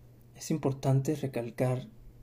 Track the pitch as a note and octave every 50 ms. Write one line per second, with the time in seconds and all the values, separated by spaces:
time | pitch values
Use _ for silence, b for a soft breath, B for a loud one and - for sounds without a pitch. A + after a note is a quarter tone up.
0 | - - - - - - - - - - D#3+ D3 C#3+ C3+ C3+ - - C3+ C3 C3+
1 | C3+ D#3 D#3 C#3+ - C3+ - A#2+ A#2+ A#2+ - - B2+ B2+ B2+ B2 - - - -
2 | - - - -